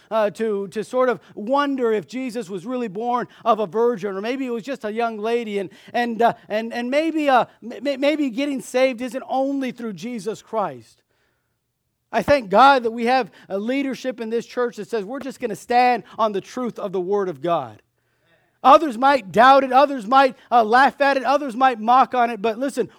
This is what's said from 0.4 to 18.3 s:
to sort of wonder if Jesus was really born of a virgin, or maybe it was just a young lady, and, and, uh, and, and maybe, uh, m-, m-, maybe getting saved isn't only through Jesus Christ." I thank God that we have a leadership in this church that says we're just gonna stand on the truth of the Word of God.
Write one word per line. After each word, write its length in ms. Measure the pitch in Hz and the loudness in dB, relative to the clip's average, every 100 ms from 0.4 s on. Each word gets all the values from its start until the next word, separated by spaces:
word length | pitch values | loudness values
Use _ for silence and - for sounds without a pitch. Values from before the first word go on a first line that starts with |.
| 220 202 196 | -4 -4 -6
to 140 | 220 | -10
sort 260 | 196 254 254 | -4 0 0
of 100 | 202 _ - | -2 _ -12
wonder 560 | 214 277 285 269 233 | -2 0 0 0 0
if 160 | 214 170 | -2 -4
Jesus 420 | 240 262 214 175 | -8 -8 -8 -8
was 160 | 190 190 | -10 -8
really 220 | 254 233 | -6 -6
born 400 | 180 240 240 202 - | -6 -4 -4 -6 -4
of 160 | 220 214 | 0 0
a 80 | 202 | 0
virgin, 480 | 202 240 233 202 190 | 0 0 0 -6 -6
or 60 | |
maybe 260 | 220 269 262 | -6 -6 -6
it 40 | |
was 120 | 233 | -6
just 200 | 226 247 | -8 -8
a 80 | 214 | -6
young 280 | 220 233 220 | -4 -4 -4
lady, 400 | 214 240 226 202 | -4 -2 -2 -6
and, 100 | 185 - - | -6 -12 -8
and, 300 | 240 240 220 | -4 -4 2
uh, 100 | 233 160 _ | 0 0 _
and, 240 | 208 226 | -6 -4
and 160 | 233 240 | -8 -2
maybe, 400 | 277 320 311 285 | -2 0 0 2
uh, 160 | 247 185 _ | 2 2 _
m-, 260 | 214 233 262 | -16 -8 -6
m-, 120 | 262 | -2
maybe 320 | 277 302 277 | -2 0 -4
getting 300 | 214 285 269 | -2 -4 -6
saved 380 | - 247 262 226 | -4 0 0 0
isn't 220 | 247 247 - | -8 -8 -6
only 420 | 262 269 277 254 | -4 -2 -2 -6
through 220 | 247 233 | -6 -10
Jesus 480 | 180 220 240 185 190 | -10 -10 -8 -8 -10
Christ." 640 | _ 220 185 127 110 _ _ _ _ _ _ _ _ _ _ _ _ | _ -4 -4 -8 -20 _ _ _ _ _ _ _ _ _ _ _ _
I 100 | 220 | -4
thank 280 | 180 285 202 | 2 0 4
God 340 | 196 269 277 | 6 6 6
that 80 | 233 | 0
we 140 | 233 233 | -2 0
have 260 | 262 208 _ - | 0 0 _ -8
a 80 | 190 | -6
leadership 640 | 220 269 269 233 262 247 | -2 -2 -4 -6 -8 -8
in 80 | 226 | -6
this 160 | 233 - | -6 -4
church 320 | - 247 208 | -4 -4 -4
that 100 | 196 | -6
says 160 | 226 | -6
we're 160 | 196 269 | -6 -10
just 200 | 254 - | -10 -8
gonna 160 | 240 190 | -8 -8
stand 480 | - 240 247 240 - - | 0 2 4 2 -4 -4
on 140 | 220 | -2
the 100 | 196 | -2
truth 380 | - 254 247 196 | -8 -8 -6 -6
of 120 | 196 | -6
the 100 | 185 | -4
Word 280 | 180 202 185 | -2 -2 -2
of 120 | 143 | -4
God. 400 | 165 165 123 104 _ _ _ _ _ | -2 -2 -4 -16 _ _ _ _ _